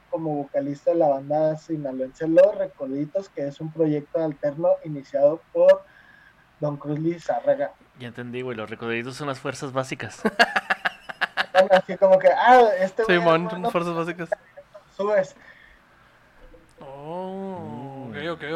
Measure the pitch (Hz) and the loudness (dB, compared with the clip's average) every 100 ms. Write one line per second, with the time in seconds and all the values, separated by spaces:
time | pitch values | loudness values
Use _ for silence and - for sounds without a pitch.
0 | _ 170 160 147 139 143 139 143 - 170 | _ -6 -4 -4 -4 -4 -4 -2 0 2
1 | 151 135 139 151 156 156 - 156 143 131 | 2 0 -2 0 0 -2 -6 -8 -6 -6
2 | 131 - 160 165 196 196 185 - 135 139 | -8 -6 2 6 6 4 -6 -8 -8 -6
3 | 151 196 190 - 143 143 156 160 160 147 | -4 -6 -8 -6 -8 -8 -6 0 2 0
4 | 147 170 160 143 147 156 175 185 165 143 | -2 -4 -2 -2 -4 0 2 2 -2 -10
5 | 131 135 143 165 _ 170 180 285 - - | -6 2 4 2 _ 4 6 6 2 -20
6 | - - - _ _ - 151 143 143 151 | -20 -20 -20 _ _ -6 -6 -4 -6 -4
7 | 165 175 - 120 139 139 139 - _ - | -2 -4 -4 -2 0 0 -2 -8 _ -16
8 | 120 120 120 120 127 113 107 110 117 117 | -14 -12 -10 -8 -6 -8 -8 -8 -4 -4
9 | 123 131 147 127 143 131 139 131 127 - | -6 -8 -8 -6 -8 -8 -6 -4 -4 -8
10 | 110 - 220 - - - - - - - | -12 -4 -2 0 0 -2 -4 -4 -6 -8
11 | - - - - 185 185 196 190 - 180 | -16 -6 -4 -4 0 2 6 4 2 2
12 | 190 190 190 160 220 254 226 185 190 - | 4 4 4 2 8 8 8 4 -2 0
13 | 220 175 170 160 175 180 170 175 175 165 | 2 4 4 2 0 -4 -4 -2 -2 -4
14 | 165 175 165 - _ - - - _ - | -4 -6 -6 -8 _ -20 -20 -20 _ -6
15 | - 208 - - - - - _ _ _ | 0 0 0 -6 -20 -20 -20 _ _ _
16 | _ _ _ _ - 165 _ - 147 139 | _ _ _ _ -20 -20 _ -20 -20 -16
17 | 151 175 185 190 196 185 156 151 135 135 | -12 -10 -10 -10 -10 -10 -10 -12 -12 -12
18 | 123 143 160 160 147 | -12 -8 -8 -8 -8